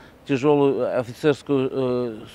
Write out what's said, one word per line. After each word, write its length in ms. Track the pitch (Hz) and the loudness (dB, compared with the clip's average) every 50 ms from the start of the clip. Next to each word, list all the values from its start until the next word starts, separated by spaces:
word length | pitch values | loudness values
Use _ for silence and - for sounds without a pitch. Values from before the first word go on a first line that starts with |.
| - - - - - | -16 -20 -20 -16 -4
тяжёлую 720 | - 139 120 131 151 147 143 139 139 120 107 123 95 87 123 | -2 -2 0 2 2 4 4 4 2 2 0 -2 -2 -2 -2
офицерскую, 680 | 120 120 117 - - 151 139 - - - 143 131 135 131 | -4 -4 -8 -2 0 0 0 0 -2 -2 0 0 0 -2
э, 440 | - 131 131 123 123 123 123 117 110 107 113 - | -2 -2 -2 -2 -2 -2 -4 -6 -8 -12 -16 -16